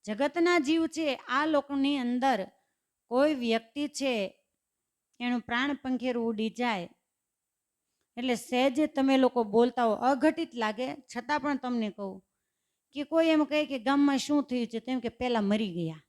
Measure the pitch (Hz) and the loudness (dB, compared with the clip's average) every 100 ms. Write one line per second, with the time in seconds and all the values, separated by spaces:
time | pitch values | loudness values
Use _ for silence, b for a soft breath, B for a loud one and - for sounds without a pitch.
0 | - 208 277 349 339 349 262 330 320 311 | -8 -2 -2 2 2 2 2 0 0 -2
1 | 311 254 - 262 311 294 277 277 277 285 | -4 -4 -4 -2 2 0 0 -2 0 0
2 | 240 247 269 226 185 _ _ _ _ _ | -2 0 2 0 -2 _ _ _ _ _
3 | _ 247 294 285 240 226 226 285 285 294 | _ 2 2 2 0 -2 -2 -8 -6 -4
4 | 269 233 196 - _ _ _ _ _ _ | -2 -2 -4 -8 _ _ _ _ _ _
5 | _ _ 247 247 - 240 285 277 262 254 | _ _ -4 -4 -2 -2 -2 -4 -4 -4
6 | 254 240 226 214 220 208 247 202 170 _ | -2 -2 -2 -2 -4 -2 -4 -4 -8 _
7 | _ _ _ _ _ _ _ _ _ _ | _ _ _ _ _ _ _ _ _ _
8 | _ - 254 233 - 247 269 247 302 269 | _ -6 -2 -2 0 2 2 2 0 2
9 | 269 269 254 247 214 214 240 247 233 208 | 2 4 4 2 2 4 2 2 0 2
10 | 247 269 302 320 330 240 220 208 254 285 | 0 2 2 0 -6 -4 -4 -2 -6 -8
11 | _ 247 240 294 277 269 254 240 214 - | _ -12 -4 -4 -2 -4 -2 -2 -4 -6
12 | 196 190 _ _ _ _ _ _ _ 277 | -12 -12 _ _ _ _ _ _ _ -10
13 | 285 320 330 311 294 302 294 269 220 277 | 0 2 4 4 2 0 -2 -4 0 4
14 | 285 269 - 294 269 247 233 226 - 262 | 4 2 2 0 0 -4 -2 -6 -4 -4
15 | 233 - 254 233 202 214 214 170 165 156 | -4 -4 -2 0 2 0 0 -2 -4 -6